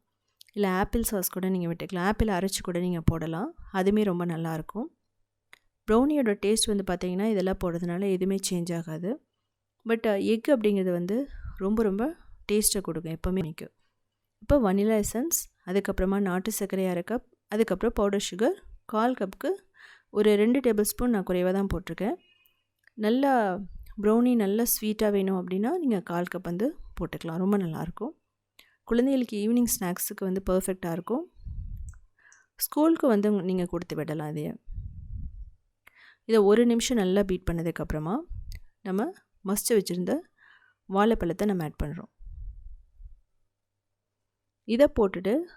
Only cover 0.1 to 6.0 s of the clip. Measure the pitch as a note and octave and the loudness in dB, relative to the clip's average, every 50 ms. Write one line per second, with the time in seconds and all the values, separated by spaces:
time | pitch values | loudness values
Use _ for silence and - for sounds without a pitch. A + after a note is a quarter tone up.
0.1 | _ _ _ _ _ _ - _ _ G3+ G3+ F#3+ F#3 F#3 G#3 G#3 - A#3 A3 - | _ _ _ _ _ _ -20 _ _ -2 0 0 2 0 0 0 0 -2 0 0
1.1 | A3 G3 F3+ - - F#3 F#3 F#3+ F#3+ F#3 F3 E3+ E3 E3+ D3+ E3+ F#3+ F3+ F3+ G3 | -2 -2 -4 -4 -4 -2 -2 0 0 0 0 -2 -4 -6 -6 -6 -4 0 0 0
2.1 | G#3+ - A#3 A3 G3 F3 F#3+ F#3+ - - - - F3 F3 F3+ F3+ F3 E3 E3 - | 2 2 2 2 2 0 0 -2 -4 -4 -6 -4 -2 -2 0 0 -2 2 0 0
3.1 | E3+ D#3+ D#3+ D#3+ D#3+ E3 A3+ E4 F4 - - - - F#3+ F#3 G3 G3+ G#3+ G#3+ G3+ | 0 0 -4 -4 -4 -4 -6 -6 -8 -14 -16 -4 -2 2 2 4 4 4 2 2
4.1 | F3 F3 F3 F3 E3 D#3+ E3 E3 D#3+ D#3 - - - G3+ C4+ E4 _ _ _ _ | 0 0 -2 -2 -2 -4 -4 -4 -4 -6 -6 -8 -8 -8 -8 -8 _ _ _ _
5.1 | _ _ _ _ _ _ _ _ - _ _ _ _ _ _ - G#3+ A#3 | _ _ _ _ _ _ _ _ -20 _ _ _ _ _ _ 2 4 4